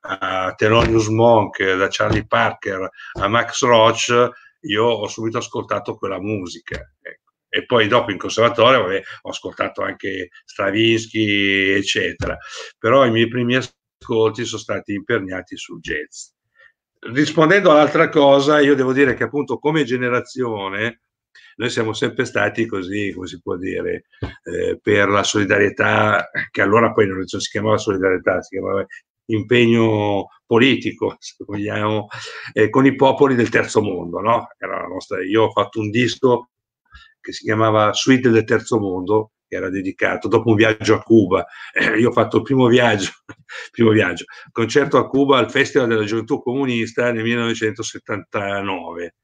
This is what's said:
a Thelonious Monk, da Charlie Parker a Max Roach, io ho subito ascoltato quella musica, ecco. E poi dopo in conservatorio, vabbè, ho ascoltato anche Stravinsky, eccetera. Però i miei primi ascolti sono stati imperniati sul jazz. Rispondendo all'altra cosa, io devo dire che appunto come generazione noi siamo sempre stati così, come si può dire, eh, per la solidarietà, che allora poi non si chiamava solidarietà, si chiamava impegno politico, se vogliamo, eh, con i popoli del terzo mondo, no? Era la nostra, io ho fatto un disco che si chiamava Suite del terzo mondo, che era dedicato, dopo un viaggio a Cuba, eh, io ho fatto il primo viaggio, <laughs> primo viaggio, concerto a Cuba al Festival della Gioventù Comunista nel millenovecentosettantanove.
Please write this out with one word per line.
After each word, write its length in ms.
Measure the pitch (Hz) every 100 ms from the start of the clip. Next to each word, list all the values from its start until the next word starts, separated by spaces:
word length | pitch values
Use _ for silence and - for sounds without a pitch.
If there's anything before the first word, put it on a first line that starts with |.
a 520 | - 92 92 92 92 -
Thelonious 500 | 110 113 117 113 107
Monk, 560 | 110 117 117 101 -
da 240 | 95 92 95
Charlie 380 | - 107 107 104
Parker 640 | 117 110 101 - 95 95 - - -
a 80 | 98
Max 340 | 117 110 -
Roach, 680 | 127 117 110 113 - 120 123 - _ _
io 220 | - 104
ho 220 | 117 110 101
subito 320 | - 113 117
ascoltato 580 | 113 - 98 104 101 110
quella 240 | 98 92
musica, 560 | 101 107 87 80 - 67 - _
ecco. 220 | - - _ _ _
E 180 | - -
poi 200 | 123 107
dopo 240 | 120 107
in 80 | 92
conservatorio, 640 | 98 101 117 - 113 131
vabbè, 200 | 92 95 - -
ho 60 | -
ascoltato 540 | - 95 - 95 -
anche 480 | 98 90 98 95 - -
Stravinsky, 1300 | _ - 98 101 113 117 110 110 107 101 98 98 95
eccetera. 680 | 98 95 110 90 - - 80 - - - _
Però 300 | 110 135 127
i 60 |
miei 160 | 113 113
primi 260 | 123 120
ascolti 920 | 127 117 _ _ _ - 117 110 107
sono 160 | 113 110
stati 320 | - 101 -
imperniati 640 | 101 95 117 95 92 90 92
sul 220 | - 85
jazz. 500 | 80 78 76 - - _ _ _ _ _ _ _ -
Rispondendo 580 | 120 147 156 160 196 180
all'altra 380 | 151 151 139 139
cosa, 500 | 156 139 139 139 151
io 160 | 143
devo 180 | 139 131
dire 220 | 131 139
che 80 | 110
appunto 360 | 117 143 135 117
come 260 | 143 156
generazione 1120 | 131 123 123 123 113 - 127 107 98 98 113 117 _ _ _ _ - _
noi 140 | 117
siamo 220 | 120 110
sempre 320 | 104 127 -
stati 420 | 123 - 104 107 110
così, 460 | 101 90 101 101
come 120 | 87 90
si 140 | 92
può 160 | 98 92
dire, 500 | 92 90 87 87 _ _ - -
eh, 340 | - 85 87 87
per 260 | - 104 98
la 140 | 101
solidarietà, 1080 | 98 107 98 104 101 - 104 107 107 101 - - -
che 120 | -
allora 300 | 98 107 113
poi 140 | 110 104
non 180 | 92 90
si 120 | 101 -
chiamava 280 | 107 104 104
solidarietà, 640 | - 95 95 92 87 90
si 140 | - 95
chiamava 280 | 95 98 95 - _ _ _
impegno 1040 | 110 107 120 117 117 113 107 104 101 92 _ _
politico, 680 | 117 131 113 110 - 101 -
se 180 | - _ -
vogliamo, 600 | 104 104 104 107 107 107 - - - -
eh, 160 | - 107
con 160 | 135 135
i 80 |
popoli 400 | 131 135 131 139
del 140 | 127 110
terzo 320 | 117 104 -
mondo, 400 | 104 90 85 87
no? 280 | 104 117 - _
Era 220 | 95 92
la 60 | 87
nostra, 360 | 90 - 95
io 220 | 92 107
ho 60 | 107
fatto 280 | - 101 113
un 100 | 107
disco 600 | 107 120 - 131 120 - _ _ _ _ - _ _
che 120 | -
si 120 | 92
chiamava 480 | 113 110 110 107 104
Suite 360 | 101 - 131 127
del 140 | 113
terzo 340 | 110 113 - 117
mondo, 540 | 101 92 90 107 107 _ _
che 100 | 90
era 140 | 92
dedicato, 580 | 95 95 92 98 92 110
dopo 220 | 113 110
un 60 | 107
viaggio 380 | 110 110 110
a 80 | 107
Cuba, 440 | - 113 92 92 87 - -
eh, 260 | - 101 110
io 120 | 117
ho 20 |
fatto 260 | 113 110 113
il 40 |
primo 240 | 113 135 127
viaggio, 440 | 123 120 104 92 - _
<laughs> 440 | - _ - -
primo 200 | - 113
viaggio, 340 | 107 92 87 - - -
concerto 460 | - 113 143 139 135
a 100 | 113
Cuba 300 | 135 139 135
al 120 | 117
Festival 380 | 131 135 143 120
della 160 | 113
Gioventù 380 | 107 113 110 139
Comunista 680 | - 127 135 120 110 113 123
nel 100 | 117
millenovecentosettantanove. 1900 | 113 120 117 113 110 98 110 98 - 107 90 110 98 101 98 95 82 85 85 _